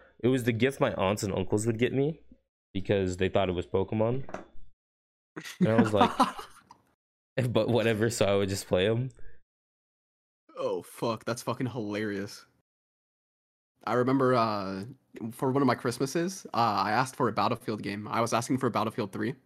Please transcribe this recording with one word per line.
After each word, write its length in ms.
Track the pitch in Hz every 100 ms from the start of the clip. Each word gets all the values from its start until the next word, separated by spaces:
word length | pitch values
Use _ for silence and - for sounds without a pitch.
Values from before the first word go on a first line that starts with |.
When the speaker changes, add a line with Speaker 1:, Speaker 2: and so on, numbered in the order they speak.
| - -
Speaker 1:
it 80 | 117
was 140 | 131
the 80 | 117
gift 280 | 110 127 -
my 120 | 131
aunts 280 | - 95 107
and 100 | 104
uncles 340 | 95 95 107 113
would 120 | 113
get 140 | 117
me 280 | 127 143 165 - - _ _ _
because 460 | 98 - 101 95 87
they 100 | 92
thought 200 | 101 95
it 40 |
was 140 | 87 -
Pokemon. 580 | 95 92 110 113 127 131 - - - - - _ _ _ _ _ - - -
And 80 | 170
I 60 | 113
was 120 | 110
like, 180 | 104 -
Speaker 2:
<laughs> 340 | - 262 - - - _ - _ _ _ _ _ -
Speaker 1:
<laughs> 120 | 123
"But 180 | 110 107
whatever," 420 | 113 110 107 113
so 160 | 117 98
I 80 | 101
would 120 | 101
just 180 | 98 -
play 220 | 90 98
'em. 220 | 113 127 - - - - _ _ _ _ _ _ _ _ _ _ 302
Speaker 2:
Oh, 260 | 135 92
fuck. 420 | - - 131 113
That's 180 | - 117
fucking 240 | - 120 131
hilarious. 760 | 127 104 104 107 101 101 - - _ _ _ _ _ _ _ _ _ _ _ _ _ -
I 80 |
remember, 400 | 117 123 135 127
uh, 500 | 127 113 104 98 95 107 - _ - 113
for 180 | 117 135
one 100 | 131
of 40 | 131
my 80 |
Christmases, 720 | 117 127 117 135 170 175 185 -
uh, 20 | -
I 360 | - 101 98
asked 240 | 110 131 -
for 120 | 123
a 40 |
Battlefield 500 | 104 104 123 - 107
game. 260 | 101 101 107
I 120 | 107
was 120 | 117
asking 260 | 113 117 131
for 120 | 120
Battlefield 420 | 107 110 - 104
three. 220 | 107 110 -